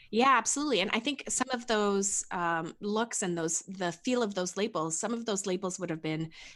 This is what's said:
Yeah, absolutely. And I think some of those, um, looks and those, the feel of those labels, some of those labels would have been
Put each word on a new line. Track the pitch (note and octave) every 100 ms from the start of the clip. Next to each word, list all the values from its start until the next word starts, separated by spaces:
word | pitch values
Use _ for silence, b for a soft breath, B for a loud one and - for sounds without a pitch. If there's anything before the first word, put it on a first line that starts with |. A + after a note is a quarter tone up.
| B
Yeah, | A3 C4 B3
absolutely. | A3+ C#4+ D4 G3
And | F#3+
I | A3
think | D4 C#4 -
some | - -
of | B3 A#3+
those, | G#3+ G#3 G3 G3 - -
um, | F3+ E3+ E3 E3 -
looks | G3+ G#3+ A#3 -
and | F#3+ E3+
those, | D#3+ - -
the | F#3+ F3
feel | E3 C4 B3
of | G#3+
those | F#3+ F3+ F#3+
labels, | G3+ E3 D#3+ D#3
some | A3
of | A#3
those | A#3 G3 G3
labels | F3+ F3+ F3+
would | F3
have | D#3+
been | D#3 D#3 D#3+ B B